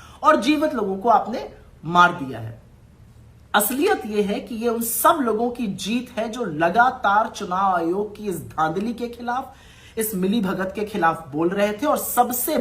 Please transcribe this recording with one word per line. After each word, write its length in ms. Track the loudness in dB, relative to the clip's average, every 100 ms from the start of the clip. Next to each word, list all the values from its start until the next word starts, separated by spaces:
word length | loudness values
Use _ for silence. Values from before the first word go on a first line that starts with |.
| -20 0
और 180 | 4 4
जीवित 340 | 4 2 2 0
लोगों 220 | -2 0
को 120 | 4
आपने 380 | 4 2 -6 -8 -16 -20 -14 0
मार 280 | 4 4 4
दिया 240 | -8 -10
है। 180 | -12 -14 -20 -20 -20 -20 -20 -20 -20 -20 -2
असलियत 520 | 0 0 2 0 0 -2
ये 140 | -2
है 160 | 0 -2
कि 160 | -6 -4
ये 120 | -2
उन 140 | -2
सब 360 | -2 2 4 4
लोगों 280 | 2 0 -2
की 160 | -2 -6
जीत 500 | -4 -4 -4 -4 -6
है 120 | -6
जो 160 | -4 -6
लगातार 840 | 0 2 4 4 2 2 2 0
चुनाव 460 | -4 -6 -2 0 0
आयोग 400 | 0 -2 -4 -8
की 120 | -8
इस 120 | -8 -6
धांधली 460 | -2 -2 -2 -4
के 140 | -6 -8
खिलाफ, 440 | -8 -6 -6 -6 -14 -20 -20 -12 -6
इस 160 | -4 0
मिलीभगत 560 | 2 2 0 -2 -4 -4
के 80 | -4
खिलाफ 420 | 0 2 0 -4
बोल 180 | 0 0
रहे 220 | 2 0
थे। 120 | 0 0
और 120 | 0
सबसे 600 | 0 2 2 0 -2 0